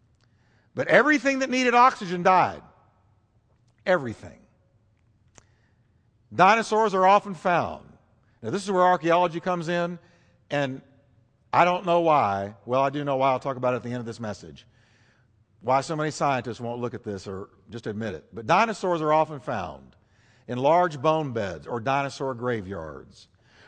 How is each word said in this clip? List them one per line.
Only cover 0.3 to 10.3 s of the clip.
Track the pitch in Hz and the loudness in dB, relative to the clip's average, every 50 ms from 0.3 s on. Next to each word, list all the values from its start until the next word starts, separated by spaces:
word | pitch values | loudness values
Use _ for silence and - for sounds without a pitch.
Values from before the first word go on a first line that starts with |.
| _ _ _ _ _ _ _ _ - | _ _ _ _ _ _ _ _ -8
But | - 139 160 | -6 -2 4
everything | - 196 240 294 302 269 233 277 269 262 | 4 4 6 6 2 2 2 0 0 0
that | 262 226 | -2 -2
needed | 247 254 254 247 233 | -2 0 0 2 4
oxygen | 240 247 262 254 - 208 170 180 180 175 | 6 6 6 4 0 -8 -8 -6 0 2
died. | 190 185 180 147 104 87 73 - - _ _ _ _ _ _ _ _ _ _ _ _ _ _ _ _ _ _ _ _ _ _ - | 4 4 6 4 2 -2 -8 -16 -20 _ _ _ _ _ _ _ _ _ _ _ _ _ _ _ _ _ _ _ _ _ _ -2
Everything. | 202 185 170 135 117 104 - - 85 - - _ _ _ _ _ _ _ _ _ _ _ _ _ _ _ _ _ _ _ - _ _ _ _ _ _ _ _ _ _ _ _ _ _ _ _ _ _ 107 | 0 0 0 0 -4 -10 -10 -14 -20 -20 -20 _ _ _ _ _ _ _ _ _ _ _ _ _ _ _ _ _ _ _ -20 _ _ _ _ _ _ _ _ _ _ _ _ _ _ _ _ _ _ 2
Dinosaurs | 110 175 190 214 226 220 - 214 214 220 208 180 | 4 6 6 6 4 2 0 2 2 2 2 2
are | 190 185 | 4 6
often | 185 202 202 - 202 185 | 6 6 6 4 0 -12
found. | 151 - 190 175 160 120 82 78 69 - - - _ _ _ _ _ _ _ _ _ - | -6 -2 0 0 0 0 -2 -6 -10 -14 -20 -20 _ _ _ _ _ _ _ _ _ -10
Now, | 110 | -6
this | 139 202 190 | -6 -6 -4
is | 202 | -2
where | 196 180 180 | 2 4 4
archaeology | 180 180 170 147 170 165 175 180 175 156 170 | 4 4 2 2 2 2 2 2 0 -2 -4
comes | - 185 180 175 160 160 | -4 -4 -4 -4 -4 -4
in, | 175 175 175 175 180 170 _ _ _ _ _ _ | -4 -2 -4 -4 -6 -10 _ _ _ _ _ _